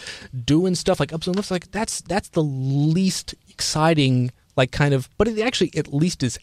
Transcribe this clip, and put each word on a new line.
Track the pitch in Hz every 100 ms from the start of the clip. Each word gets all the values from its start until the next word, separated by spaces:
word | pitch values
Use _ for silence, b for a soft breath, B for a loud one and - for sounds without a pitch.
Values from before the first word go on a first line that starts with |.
| B B B 127 117
doing | 151 185
stuff | 175 - 180
like | 143
ups | 160 185
and | 185
lifts. | 202
Like, | 180 -
that's, | 196 226 -
that's | - 185 -
the | 175
least | 151 135 131 139 151 165 190 - - - _
exciting, | - - 156 160 160 135 127 123 - _ -
like, | 131
kind | - 143
of, | 139 - -
but | 214
it | 214
actually | 226 - 170 156
at | 147
least | 139 175 -
is | 127 -